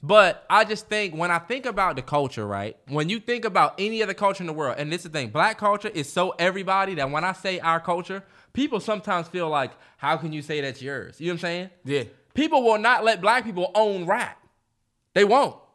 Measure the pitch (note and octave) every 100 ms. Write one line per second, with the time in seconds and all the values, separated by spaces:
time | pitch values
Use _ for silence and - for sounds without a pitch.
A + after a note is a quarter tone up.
0 | C#3+ G#3+ F#3+ D#3 - G3 G#3+ G#3 - G#3+
1 | G3+ D#3 E3+ A3+ E3+ B3+ B3+ G3+ F#3+ C#3
2 | B2 D3 C#3 - G#2 G2 G#2 - - C#3+
3 | D#3 A3 G#3+ A#3+ A3+ F#3 D#3 - G3+ A3
4 | G#3+ F#3+ G3+ F#3+ F3 D#3 C#3+ A2+ D3 E3+
5 | F3 D#3 B2 G#2+ F#3+ A3 G#3 G3+ G3+ D#3+
6 | C#3 - F#3 - E3+ F#3+ F#3 F#3+ F#3+ F3
7 | C3+ D3 F3 F3+ G3 F#3 D#3+ E3 E3 F3
8 | F3 F#3+ G3 _ _ - D4 A#3 F3+ G#3+
9 | G3+ F3+ E3 F3+ E3 D3 B2+ - - _
10 | C#3 D#3 D#3+ D#3 D3 D3+ C#3 B2 C3 C#3
11 | G2+ - E3 E3+ F3 E3+ F#3 _ B2+ C#3+
12 | A#2 - _ - D#4 D#4 A#3+ G#3+ A3 B3
13 | A3 G#3+ F#3 A#3+ A3+ F3+ F3+ G#3 A3 G3
14 | E3+ G#3+ G#3+ - _ _ _ _ _ _
15 | _ - G3+ A#3+ A#3+ - _